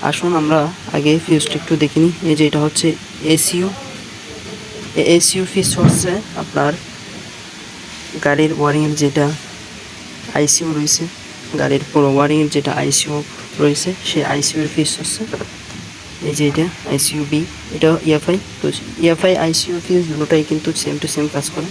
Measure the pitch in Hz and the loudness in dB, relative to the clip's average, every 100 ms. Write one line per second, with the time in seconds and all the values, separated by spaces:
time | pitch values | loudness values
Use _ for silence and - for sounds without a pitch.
0 | - 151 175 175 151 160 151 180 - 151 | -2 0 0 2 4 4 2 -4 -4 0
1 | 147 160 160 160 - 151 - 160 147 156 | 4 2 4 2 2 -4 -2 0 2 4
2 | 165 170 165 151 151 151 151 - 165 156 | 4 2 0 4 4 4 0 2 0 0
3 | - - 156 160 - 175 185 190 - - | -8 -6 2 4 4 0 -2 -4 -12 -14
4 | - - - - - - - - - 160 | -14 -16 -14 -14 -12 -14 -12 -12 -6 0
5 | - 170 175 190 185 196 190 - - - | 4 6 4 0 0 0 0 4 4 4
6 | 180 190 220 - 160 151 143 175 - - | 2 -2 -4 -10 -6 0 0 0 -8 -16
7 | - - - - - - - - - - | -14 -14 -14 -16 -16 -16 -16 -16 -16 -14
8 | - - 147 143 156 151 147 147 151 147 | -12 -2 2 4 4 4 2 4 2 2
9 | 143 143 143 151 - - - - - - | 2 4 2 0 -10 -14 -14 -16 -16 -16
10 | - - - - 147 - 165 151 147 - | -16 -16 -6 0 4 4 2 0 0 0
11 | 165 - - - - - 139 139 143 151 | -2 -8 -16 -16 -8 -2 2 2 2 4
12 | 139 139 143 151 151 147 143 139 139 139 | 6 6 4 4 4 2 0 0 2 0
13 | - 147 143 - - - 147 147 180 185 | 0 -4 -6 -12 -14 2 2 2 -2 -4
14 | - - 139 143 139 156 151 - 147 - | -2 -2 0 0 0 0 -2 0 0 -2
15 | 165 - 220 - - - - - - - | -6 -4 -6 -6 -10 -12 -14 -14 -14 -16
16 | - - 151 147 147 143 170 - 143 139 | -16 -8 -6 0 2 2 0 -2 -4 0
17 | - 151 147 151 170 - - 156 160 160 | 0 -2 0 0 -2 -6 -10 2 4 4
18 | 151 151 151 185 - - 147 143 - - | 4 2 2 -2 -2 -6 -4 -4 -8 0
19 | 165 165 185 180 160 165 - 175 - 180 | 2 4 4 4 2 0 -2 -4 0 0
20 | 170 151 151 160 151 156 151 160 147 147 | 2 -2 2 2 2 -2 -2 -4 -4 -4
21 | 151 - 151 147 139 - 165 | -4 -2 -2 -2 -6 -6 -8